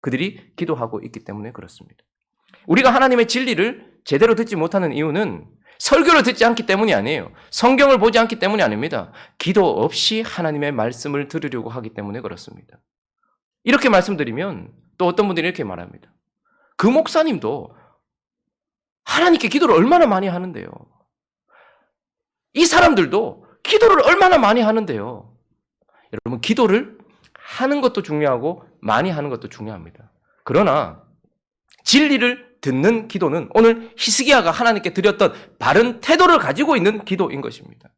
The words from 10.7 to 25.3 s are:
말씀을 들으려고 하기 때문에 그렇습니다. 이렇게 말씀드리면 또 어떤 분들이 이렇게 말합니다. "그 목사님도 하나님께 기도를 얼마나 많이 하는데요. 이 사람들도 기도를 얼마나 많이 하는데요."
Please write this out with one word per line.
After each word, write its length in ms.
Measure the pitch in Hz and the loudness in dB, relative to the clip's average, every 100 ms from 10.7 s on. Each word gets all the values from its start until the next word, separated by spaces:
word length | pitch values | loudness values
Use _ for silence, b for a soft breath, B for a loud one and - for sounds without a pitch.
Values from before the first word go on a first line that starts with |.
말씀을 560 | 131 110 123 143 143 143 | -4 -6 -6 -8 -8 -8
들으려고 400 | - 147 123 113 | -10 -8 -10 -10
하기 240 | 123 110 | -14 -14
때문에 280 | 110 101 113 | -12 -12 -12
그렇습니다. 580 | 101 - - - _ _ _ _ _ _ _ _ _ _ | -14 -16 -20 -20 _ _ _ _ _ _ _ _ _ _
이렇게 260 | - 277 254 | 0 2 4
말씀드리면 840 | 196 180 180 135 117 196 117 - _ _ - | 2 2 -4 -4 -6 -8 -10 -16 _ _ -2
또 100 | 180 | -2
어떤 200 | 180 202 | 0 0
분들이 200 | 165 165 | -2 -4
이렇게 160 | 185 | -6
말합니다. 460 | 110 87 87 - _ _ _ _ _ _ _ | -10 -10 -16 -20 _ _ _ _ _ _ _
"그 120 | - 190 | -2 2
목사님도 880 | 277 320 320 320 185 113 135 82 b b b _ _ _ _ _ _ _ _ _ _ | 2 0 0 0 -2 -6 -8 -12 b b b _ _ _ _ _ _ _ _ _ _
하나님께 420 | - - 359 339 214 | -6 0 2 2 2
기도를 260 | 285 359 | 0 4
얼마나 300 | 165 226 349 | 4 4 4
많이 220 | 294 190 190 | 4 2 -2
하는데요. 420 | 175 185 131 50 - - _ _ _ _ _ _ b b b b _ _ _ _ _ _ | -6 -8 -12 -16 -20 -20 _ _ _ _ _ _ b b b b _ _ _ _ _ _
이 120 | 247 | 0
사람들도 800 | 330 320 339 220 147 190 190 - b b | 2 4 4 2 0 -2 -4 -10 b b
기도를 400 | - 427 453 339 | 0 4 6 6
얼마나 340 | 262 370 370 330 | 4 4 4 4
많이 220 | 208 233 | 4 2
하는데요." 720 | 220 220 190 113 107 113 - | 2 0 -4 -8 -8 -14 -20